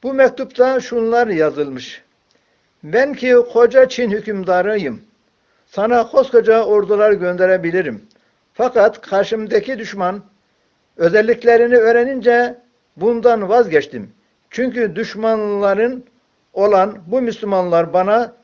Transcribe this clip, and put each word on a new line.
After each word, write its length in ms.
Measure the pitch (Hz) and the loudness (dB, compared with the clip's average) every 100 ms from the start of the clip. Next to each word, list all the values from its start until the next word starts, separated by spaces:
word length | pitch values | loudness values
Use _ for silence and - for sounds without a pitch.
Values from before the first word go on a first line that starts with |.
Bu 100 | 240 | -8
mektupta 640 | 269 262 - 262 - 254 262 | 2 2 0 -12 0 0 0
şunlar 480 | - 240 226 233 240 | -4 -4 0 0 0
yazılmış: 760 | 175 156 139 143 127 123 - _ _ _ _ _ _ _ _ | 0 0 -2 -8 -8 -14 -20 _ _ _ _ _ _ _ _
"Ben 300 | 151 190 277 | -4 -2 -2
ki 240 | 277 247 247 240 | -2 2 2 2
koca 360 | 226 240 254 254 | 2 4 4 2
Çin 220 | - 240 | 2 -4
hükümdarıyım, 880 | 208 214 208 185 180 185 214 156 113 _ _ _ _ _ _ _ | -4 -6 -8 -2 0 0 -2 -6 -10 _ _ _ _ _ _ _
sana 400 | - 214 240 226 | -4 0 0 0
koskoca 560 | 277 254 240 220 220 | 0 2 2 4 2
ordular 480 | 208 208 190 208 214 | 2 0 0 2 2
gönderebilirim. 960 | 196 180 180 185 185 170 175 160 110 _ _ _ _ _ | 2 -2 0 2 2 0 -4 -4 -8 _ _ _ _ _
Fakat 480 | _ 240 247 208 - | _ -2 2 2 0
karşımdaki 800 | - 196 202 220 214 220 208 262 | -6 -4 -2 -4 -2 -4 -2 -10
düşman 440 | 185 196 180 202 - _ _ _ _ _ _ - | -10 -6 -6 -6 -14 _ _ _ _ _ _ -2
özelliklerini 760 | 165 208 220 226 233 233 240 240 | 0 2 2 0 4 4 4 4
öğrenince 800 | 226 233 240 269 226 240 240 240 _ _ _ - | 4 2 0 -2 0 2 0 -4 _ _ _ -6
bundan 520 | 196 233 226 226 190 | -2 0 2 0 0
vazgeçtim. 600 | 226 226 156 - 120 101 _ _ _ _ | 0 2 0 -2 -10 -14 _ _ _ _
Çünkü 460 | - 254 240 226 165 | -6 -6 -2 -6 -4
düşmanların 1080 | 226 190 220 226 208 202 202 196 233 254 - _ _ _ _ | -10 -6 -4 -2 -2 -2 0 0 -2 -4 -16 _ _ _ _
olan 440 | - 202 196 196 214 165 | -2 2 2 2 -4 -6
bu 140 | 240 | -4
Müslümanlar 720 | 240 208 208 196 180 170 165 | -4 -6 -4 -2 0 0 0
bana 400 | 175 185 214 233 - | 0 2 0 -2 -10